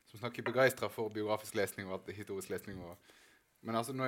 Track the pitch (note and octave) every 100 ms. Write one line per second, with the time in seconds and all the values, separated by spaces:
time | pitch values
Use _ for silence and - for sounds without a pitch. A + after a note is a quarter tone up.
0 | _ G#2+ A#2 A#2+ B2 A#2+ C3 B2 G#2+ -
1 | A2 G#2 G#2+ G#2+ - A2 G2 - F#2+ F#2
2 | - G2 G2 G2 F#2 F#2 - F#2 E2+ F2
3 | _ - - _ _ _ - A2+ A#2 C3